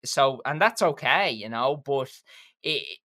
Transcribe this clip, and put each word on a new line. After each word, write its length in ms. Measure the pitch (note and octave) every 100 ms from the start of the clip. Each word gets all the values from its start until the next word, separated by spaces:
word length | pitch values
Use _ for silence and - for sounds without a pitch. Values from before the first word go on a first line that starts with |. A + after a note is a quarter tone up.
| -
So, 340 | - C3+ C3+ B2+
and 160 | D3+
that's 200 | G#3 A3+
okay, 480 | F3+ C#3+ B2+ D#3 F#3+
you 180 | A2 G#2+
know, 320 | A#2 C3 D3
but 280 | C#3 C#3 B2+ - _ - - _
it 360 | - D3+ C#2+ -